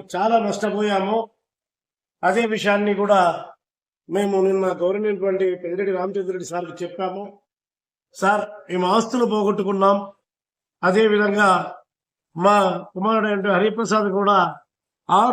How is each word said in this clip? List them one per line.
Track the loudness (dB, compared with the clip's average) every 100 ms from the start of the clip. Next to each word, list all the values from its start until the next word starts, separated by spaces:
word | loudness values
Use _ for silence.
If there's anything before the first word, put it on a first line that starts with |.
| -2
చాలా | -4 0 0 0
నష్టపోయాము. | -4 -4 -2 0 0 0 -2 -4 _ _ _ _ _ _ _ _ _ -2
అదే | 0 0
విషయాన్ని | -2 0 0 0 0
కూడా | 2 4 2 0 -8 -20 _ _ _ _ -6 -2
మేము | 0 2 2
నిన్న | 2 0 -2
గౌరవనీయులైనటువంటి | -2 -2 -2 -2 -2 -2 -2 -4
పెద్దిరెడ్డి | -6 -6 -4 -4
రామచంద్రరెడ్డి | -4 -6 -6 -8 -8
సార్కి | -8 -8 -10
చెప్పాము. | -10 -8 -8 -8 -14 -18 _ _ _ _ _ _ _ -4
సార్, | 0 0 -2 -12 -8
మేము | -2 2
ఆస్తులు | 2 0 0 0
పోగొట్టుకున్నాం. | 0 0 0 -2 2 2 2 -2 -16 _ _ _ _ _ _
అదేవిధంగా | 0 4 4 4 2 2 4 2 0 -12 _ _ _ _ _ 0 4
మా | 4 2 -2 -8 -6
కుమారుడు | -2 0 0 -2 0 2
హరిప్రసాద్ | 2 0 0 0 0 0
కూడా | 2 4 2 -4 _ _ _ _ 0
ఆ | 2 4